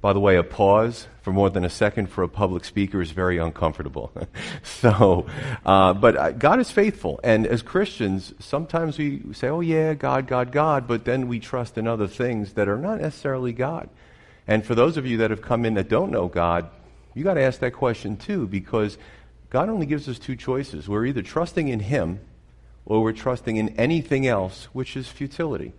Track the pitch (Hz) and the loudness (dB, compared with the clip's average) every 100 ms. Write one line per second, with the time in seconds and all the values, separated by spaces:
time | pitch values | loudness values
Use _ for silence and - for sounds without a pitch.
0 | 101 98 101 92 85 - 101 101 113 117 | 2 4 6 4 2 2 4 6 4 -2
1 | - - - 95 98 95 90 - 104 107 | -14 -12 -2 2 2 2 -2 0 0 0
2 | 98 - 87 - 101 90 - - 98 98 | -4 -2 -4 0 -2 -2 -6 -2 -2 -2
3 | 85 80 92 90 82 80 82 80 80 - | -4 -2 0 0 -2 0 -2 -2 -8 -8
4 | 60 - - - - - - - 123 98 | -10 -10 -12 -10 -12 -12 -14 2 4 6
5 | 104 90 - - 139 123 - 95 95 92 | 6 6 0 -6 -8 -6 4 6 6 6
6 | 117 76 80 123 139 226 247 - 208 - | 4 6 0 2 4 4 2 2 2 0
7 | - 73 - 110 110 117 - 180 196 - | -4 -2 2 4 4 0 0 0 0 -2
8 | 107 95 90 - - 139 165 165 165 143 | -2 -2 -6 -18 -6 -6 -2 -4 -4 -2
9 | 147 139 - - 127 156 170 160 156 151 | -4 -4 -10 -6 -4 -2 0 2 2 0
10 | 135 131 131 127 127 135 156 147 123 117 | 0 -2 0 -2 0 0 2 2 0 -4
11 | 113 127 127 120 - 131 117 - 110 117 | 0 -2 -2 -4 -6 -6 -6 -4 -4 -2
12 | 101 - 123 117 104 - 101 104 170 220 | -2 -2 -2 -2 -4 -2 0 0 -2 -4
13 | 156 - 143 131 127 120 131 165 - - | -4 -6 -4 -4 -4 -4 -4 -4 -10 -18
14 | - - - - - 107 107 117 135 160 | -20 -20 -20 -18 0 0 2 4 4 4
15 | 131 117 110 107 - 117 117 107 95 113 | -2 2 2 0 -2 0 2 0 2 2
16 | 190 113 90 85 85 85 85 - - - | 2 0 -2 0 2 2 -2 -12 -20 -20
17 | - - 165 175 131 123 127 120 131 113 | -18 -6 0 2 2 0 -4 -2 -2 -2
18 | 107 104 - 202 110 98 92 113 107 104 | -6 -8 -6 -4 -2 -4 -2 0 0 -4
19 | - - - - - 127 185 220 147 151 | -20 -20 -20 -20 -4 -2 0 -2 -2 -4
20 | 139 123 - 127 - 127 139 78 87 104 | -4 -12 -8 -10 -4 -4 -4 -10 -4 -2
21 | 120 135 92 - 170 - 151 117 98 139 | -2 -2 -4 -4 -2 -2 -2 -2 -2 -2
22 | 82 95 - - _ - - - - 110 | -2 -4 -12 -20 _ -20 -20 -20 -2 2
23 | 110 110 - 123 - 110 107 - 117 165 | 2 0 -4 -4 -2 -2 -2 0 2 2
24 | 143 139 135 110 92 - - - 127 - | 0 0 2 2 -2 -6 -14 -10 -8 -8
25 | 127 - 139 - 165 110 69 | -12 -10 -10 -4 -4 -4 -8